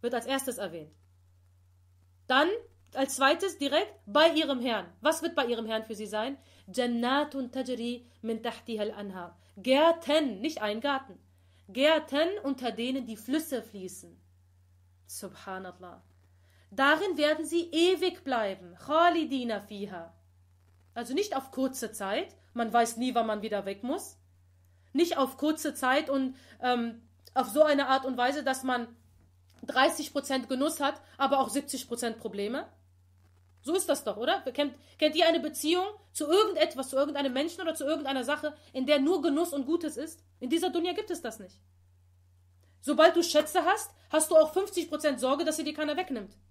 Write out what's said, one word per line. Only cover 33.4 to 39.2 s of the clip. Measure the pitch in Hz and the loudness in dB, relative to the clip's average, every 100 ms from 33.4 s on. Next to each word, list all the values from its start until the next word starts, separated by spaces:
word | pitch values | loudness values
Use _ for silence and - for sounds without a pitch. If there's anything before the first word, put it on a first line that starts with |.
| _ _ | _ _
So | - | -2
ist | 359 - | -2 2
das | 277 | 0
doch, | - 202 | -2 -4
oder? | 247 381 - | -2 -2 -4
Kennt, | 240 285 - _ _ | -2 -4 -4 _ _
kennt | 311 | 0
ihr | 311 330 | 4 4
eine | 330 | 4
Beziehung | 302 - 294 349 392 415 _ | 0 -4 0 0 0 -6 _
zu | - 294 | -8 2
irgendetwas, | 359 415 339 320 262 262 | 4 4 2 0 0 -4
zu | 262 | 0
irgendeinem | 285 285 277 | 0 0 -2
Menschen | 247 320 339 | -2 -4 -4
oder | 339 | -6
zu | 320 | -4
irgendeiner | 285 311 269 269 | -2 -2 -2 -4
Sache, | 240 294 302 294 - | -2 -2 -4 -8 -10
in | 262 262 | -6 2
der | 294 | 4
nur | 277 370 | 4 2